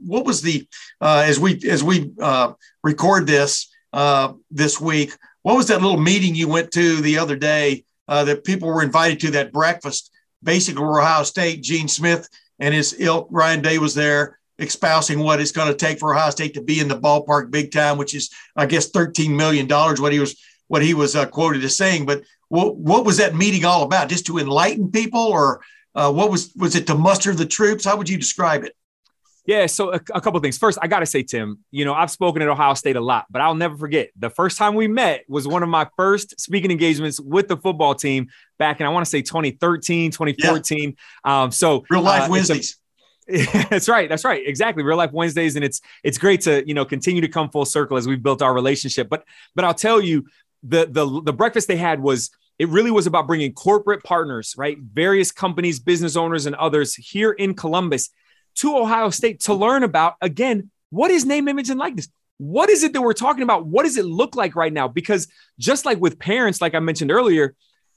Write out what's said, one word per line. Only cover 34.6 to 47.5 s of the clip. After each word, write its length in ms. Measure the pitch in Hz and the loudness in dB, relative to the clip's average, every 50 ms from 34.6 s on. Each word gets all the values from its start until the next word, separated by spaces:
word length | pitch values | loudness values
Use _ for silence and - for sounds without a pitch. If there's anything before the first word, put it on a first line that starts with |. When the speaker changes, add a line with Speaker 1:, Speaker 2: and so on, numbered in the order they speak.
| 214 208 208 | 0 0 2
Speaker 2:
we 120 | 214 220 214 | 2 0 0
met 360 | 214 247 247 185 151 127 - - | 0 2 2 0 0 -2 -6 -6
was 200 | 131 147 131 143 | -6 -4 -4 -2
one 160 | 160 180 175 | -2 -2 -2
of 60 | 170 | 0
my 180 | 165 160 151 151 _ - | 0 0 0 -2 _ -2
first 420 | 185 190 196 208 202 - - - | 0 2 0 0 -2 -8 -12 -14
speaking 300 | - - 175 202 170 190 | -10 -4 -2 -2 0 0
engagements 500 | 175 156 165 165 156 143 156 156 139 - | 0 2 2 2 2 0 -2 -4 -6 -8
with 280 | 143 135 151 190 196 196 | -8 -2 0 0 0 0
the 100 | 185 135 | -4 -4
football 380 | - 190 180 151 156 143 139 | -2 -4 -2 0 0 0 0
team 320 | - - 143 135 131 127 123 - - _ _ _ _ | 0 -2 -2 -2 -2 -4 -6 -12 -20 _ _ _ _
back 200 | 156 151 147 - | -2 -2 0 -2
in, 60 | 160 | -4
I 40 | 143 | -2
wanna 180 | 160 175 170 - | -2 -2 -2 -2
say, 160 | - 147 131 | -2 -4 -4
twenty 260 | - - 165 156 139 | -2 -4 -4 -4 -4
thirteen, 600 | - - 175 175 170 160 - - 175 170 165 160 | -4 -2 0 0 0 0 -2 -2 -2 -2 -2 -2
twenty 240 | 156 - 165 147 139 - | -4 -2 -4 -4 -2 0
fourteen. 560 | 156 175 165 160 160 - 156 151 147 147 135 - - - - - _ | 0 0 0 0 -2 -4 -4 -4 -4 -6 -8 -12 -18 -20 -20 -6 _
Speaker 1:
Yeah. 180 | 135 139 139 131 | 0 2 2 2
Speaker 2:
Um, 80 | 127 | 0
so, 320 | 120 - 180 165 147 127 - - | 0 0 2 2 2 2 0 0
Speaker 1:
Real 140 | 170 185 170 | 0 2 4
life 180 | 190 196 190 | 4 4 4
Speaker 2:
uh, 20 | - | 2
it's 20 | 151 | 2
a 260 | 180 190 185 165 156 | 2 0 2 2 0
Speaker 1:
Wednesdays. 240 | 139 - - - - _ _ _ _ _ _ _ _ _ - | -2 -2 -8 -12 -14 _ _ _ _ _ _ _ _ _ -4
Speaker 2:
<laughs> 420 | 185 170 127 - - 208 143 - | -2 -2 -2 2 2 0 0 2
That's 200 | 214 190 - - | 0 0 2 2
right. 200 | 233 226 180 151 | 2 2 2 0
That's 160 | 160 151 - | -2 -2 0
right. 200 | 262 208 143 131 | -2 -2 -2 -2
Exactly. 380 | 143 139 127 220 226 196 156 147 | -6 -2 -2 -2 -2 -2 -2 -2
Real 140 | 143 160 170 | 0 2 0
Life 140 | 170 151 135 | 0 -2 0
Wednesdays. 420 | 160 170 165 147 170 165 156 139 | -2 -2 -2 0 0 0 0 0
And 80 | 147 143 | -2 -4
it's, 160 | 139 - - - - - - _ | -4 -4 -6 -14 -16 -20 -6 _
it's 140 | 135 127 - | -4 -4 2
great 240 | - 196 196 175 | 2 2 2 4
to, 260 | - 170 147 139 135 151 | 2 2 2 2 0 0
you 60 | 147 | -2
know, 100 | 147 135 | -4 -2
continue 380 | 135 147 135 - 185 180 175 | -2 -4 -4 -2 -2 0 0
to 80 | 165 160 | 0 -2
come 200 | - 165 156 | -2 -2 -4
full 160 | - | -2